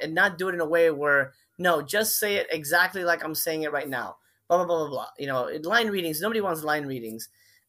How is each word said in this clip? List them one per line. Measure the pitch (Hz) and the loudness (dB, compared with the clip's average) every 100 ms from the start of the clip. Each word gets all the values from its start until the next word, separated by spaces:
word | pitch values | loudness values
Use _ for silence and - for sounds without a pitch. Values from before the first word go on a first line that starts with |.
and | 156 | -4
not | 160 196 165 | 2 2 2
do | 185 | -4
it | |
in | 175 | -2
a | 156 | 2
way | 170 165 | 4 4
where, | 143 147 143 135 _ _ _ | 4 2 4 2 _ _ _
no, | 180 160 | 2 2
just | 143 208 220 - | 2 0 0 0
say | 208 202 | 0 0
it | - | -2
exactly | 160 143 170 180 196 | -4 0 2 2 0
like | 175 165 | 0 0
I'm | 160 156 | -2 -4
saying | - 156 | -2 -2
it | 156 | -2
right | 147 147 | -4 -4
now. | 131 104 - _ _ _ | -6 -8 -12 _ _ _
Blah, | 175 | 2
blah, | 175 | 2
blah, | 170 | 0
blah, | 151 | 0
blah. | 131 110 - | -4 -8 -8
You | 139 | -4
know, | 131 120 156 | -2 -2 -4
line | 160 226 220 | 0 0 2
readings, | 196 165 151 | 0 -2 -2
nobody | 196 226 | -2 -2
wants | 196 160 | -2 -2
line | 151 151 | 0 0
readings. | 143 131 113 113 - _ _ _ | 0 -6 -8 -12 -14 _ _ _